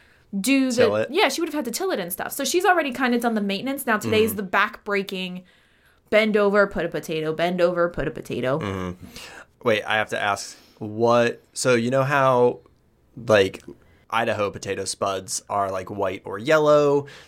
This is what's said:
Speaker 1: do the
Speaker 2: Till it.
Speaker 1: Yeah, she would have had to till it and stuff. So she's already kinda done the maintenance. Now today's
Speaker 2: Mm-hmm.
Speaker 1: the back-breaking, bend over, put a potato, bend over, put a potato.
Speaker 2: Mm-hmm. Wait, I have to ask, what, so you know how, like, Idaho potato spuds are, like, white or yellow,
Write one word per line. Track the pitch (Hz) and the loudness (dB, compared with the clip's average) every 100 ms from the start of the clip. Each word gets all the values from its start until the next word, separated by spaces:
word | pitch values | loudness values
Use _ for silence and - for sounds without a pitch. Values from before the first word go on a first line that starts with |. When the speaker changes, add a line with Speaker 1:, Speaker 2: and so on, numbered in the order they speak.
| _ _ _ 202 | _ _ _ -4
Speaker 1:
do | 208 269 262 | 2 2 2
the | 240 | 2
Speaker 2:
Till | 226 208 | 2 2
it. | 220 | 0
Speaker 1:
Yeah, | 311 294 | 0 0
she | - | 0
would | 339 | -4
have | |
had | 294 233 | -4 -6
to | |
till | 220 381 | -4 -4
it | 262 | -4
and | 175 | -6
stuff. | - - | -8 -8
So | - | -6
she's | 277 349 | -2 0
already | 381 359 285 | 2 2 0
kinda | 247 254 240 | -2 0 0
done | 240 | 0
the | 214 | -2
maintenance. | 202 196 262 277 - | -2 -4 -4 -4 -2
Now | 214 | -2
today's | 220 214 220 | 2 2 2
Speaker 2:
Mm-hmm. | 208 | 0
Speaker 1:
the | |
back-breaking, | 190 202 214 - - 202 196 185 185 180 - _ _ _ _ _ _ | -2 0 0 -4 -4 -4 -4 -6 -8 -10 -16 _ _ _ _ _ _
bend | 214 220 208 | 2 4 4
over, | 202 208 196 | 4 4 2
put | 202 165 | 0 -4
a | |
potato, | 160 151 160 156 | -4 -6 -4 -4
bend | 156 170 180 | -2 -2 2
over, | 170 175 175 | 2 2 0
put | - 147 | 0 -6
a | |
potato. | - - 123 127 147 | -6 -8 -4 -2 -2
Speaker 2:
Mm-hmm. | 104 95 90 90 - - - - - _ | -2 -4 -6 -8 -14 -18 -18 -20 -20 _
Wait, | 123 107 | 0 0
I | - 107 | 2 -2
have | 104 | -2
to | 113 | -2
ask, | 104 101 - - - _ | -2 -2 -6 -16 -20 _
what, | 110 107 117 120 117 117 _ | -10 0 4 4 4 0 _
so | - 131 | -4 2
you | 120 117 | 2 2
know | 135 | 0
how, | 135 143 135 123 123 - - _ _ _ _ - 110 | 2 2 4 4 2 0 -10 _ _ _ _ -10 2
like, | 107 95 - - - _ _ _ | 4 4 -2 -16 -20 _ _ _
Idaho | 110 117 104 101 | -2 0 -2 -4
potato | 92 104 95 | -4 -8 -6
spuds | 98 - 101 95 95 - - | -6 -4 -4 -4 -6 -10 -4
are, | 101 98 | -2 -2
like, | 95 95 | -4 -8
white | 104 95 95 | -4 -4 -4
or | - 98 | -8 -8
yellow, | 123 156 151 147 147 143 139 - | 0 2 6 6 6 2 -2 -12